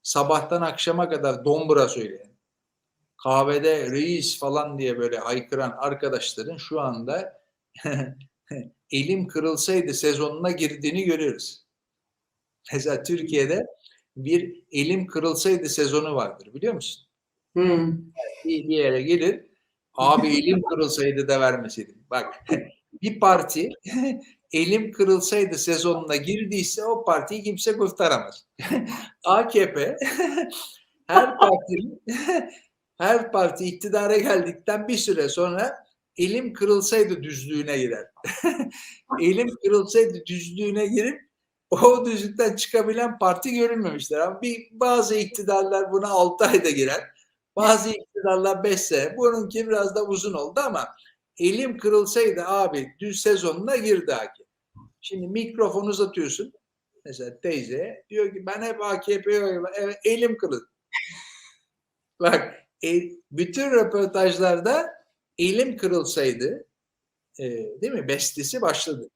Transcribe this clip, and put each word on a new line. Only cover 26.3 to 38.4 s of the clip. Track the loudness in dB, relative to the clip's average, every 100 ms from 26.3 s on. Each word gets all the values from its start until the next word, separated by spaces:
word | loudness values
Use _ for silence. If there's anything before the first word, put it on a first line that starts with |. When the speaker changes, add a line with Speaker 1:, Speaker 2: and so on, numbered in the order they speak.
| -4 -2 -4 -4 -4 -2
Speaker 1:
o | -2 2
partiyi | 0 0 -6
kimse | -6 -2 -2 0
kurtaramaz. | -2 2 2 2 -2 -16 _ -14 -4 -4 -4
<laughs> | -10 -14 _
A | 2 4 4
K | 2 2
P | 0 -4 -2 -4 -2 -2 -2 -6
<laughs> | -8 -14 -20 _ _ 2
her | 4 4 4
partinin, | 4 4 0 -6 -6 -12 -10 -6 -2 -2 -4
<laughs> | -16 _ _ _ _
her | 2 2 2
parti | 0 0 0 -6
iktidara | -6 -2 0 4 2
geldikten | 4 2 0 -4 -4 -4 -2
bir | -2
süre | 0 0 0
sonra | 0 0 0 -4 -6 _ _ _ -2
"Elim | 0 0 -4
kırılsaydı" | -2 2 4 4 2 2 0
düzlüğüne | -6 -10 -6 -4 -2 -2
girer. | -2 -4 -10 _ -12 -4